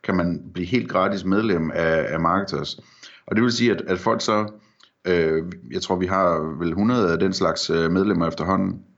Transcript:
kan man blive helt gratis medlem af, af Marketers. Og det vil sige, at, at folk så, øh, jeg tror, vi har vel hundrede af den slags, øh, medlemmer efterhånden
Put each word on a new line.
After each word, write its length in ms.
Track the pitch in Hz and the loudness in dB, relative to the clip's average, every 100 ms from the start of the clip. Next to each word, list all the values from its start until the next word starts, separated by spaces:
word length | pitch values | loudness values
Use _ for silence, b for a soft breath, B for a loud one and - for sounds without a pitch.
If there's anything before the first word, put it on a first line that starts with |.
kan 120 | - 92 | -2 0
man 260 | 87 85 - | 0 -4 -8
blive 120 | 90 90 | -8 -2
helt 220 | 120 87 | -2 0
gratis 360 | 92 98 101 | 0 0 0
medlem 460 | 92 98 110 85 80 | 0 0 2 0 0
af, 320 | 82 82 80 67 | 0 2 2 0
af 120 | 80 | 0
Marketers. 600 | 82 92 98 71 73 - B B B B - | 0 0 -2 -6 -6 -12 B B B B -2
Og 100 | 107 | 2
det 80 | |
vil 80 | 120 | 2
sige, 180 | 117 120 | 2 2
at, 120 | 95 - | 2 0
at 120 | 92 | -2
folk 220 | 117 113 | 0 0
så, 260 | - 107 104 - b b b _ | 0 0 0 -8 b b b _
øh, 380 | 92 87 80 80 85 90 - | 0 2 2 0 -4 -12 -10
jeg 100 | 92 | -8
tror, 140 | - 92 | -4 -2
vi 100 | 92 | 0
har 520 | 95 90 80 78 76 | 2 2 2 -4 -4
vel 140 | 85 | -4
hundrede 400 | 87 107 123 92 | 0 2 2 2
af 60 | 82 | 2
den 140 | 95 | 0
slags, 380 | 92 87 82 - | 2 0 0 -2
øh, 200 | 85 82 | 0 2
medlemmer 360 | 92 101 87 82 | 2 2 2 0
efterhånden 540 | 82 85 95 95 92 - | -2 -2 0 0 -4 -14